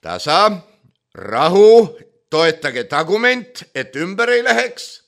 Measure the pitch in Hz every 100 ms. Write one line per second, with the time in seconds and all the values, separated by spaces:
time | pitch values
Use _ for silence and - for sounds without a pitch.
0 | 82 90 147 160 214 196 - _ _ _
1 | _ - 98 110 151 185 214 226 202 -
2 | - _ _ 156 165 160 147 123 120 143
3 | 160 208 240 247 214 - - - 131 139
4 | 170 196 233 240 247 226 247 240 - -